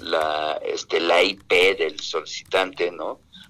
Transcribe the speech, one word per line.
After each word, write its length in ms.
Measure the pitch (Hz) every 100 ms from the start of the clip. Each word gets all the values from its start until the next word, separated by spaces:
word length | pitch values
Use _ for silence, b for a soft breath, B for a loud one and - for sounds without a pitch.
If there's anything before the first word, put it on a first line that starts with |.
la, 600 | 82 82 78 76 78 73
este, 360 | - - - 82
la 220 | 85 87
I 120 | 95
P 400 | 98 - 92 92
del 240 | 95 80 -
solicitante, 880 | - 82 76 - - 95 92 - 87
¿no? 300 | 85 85 131 _ B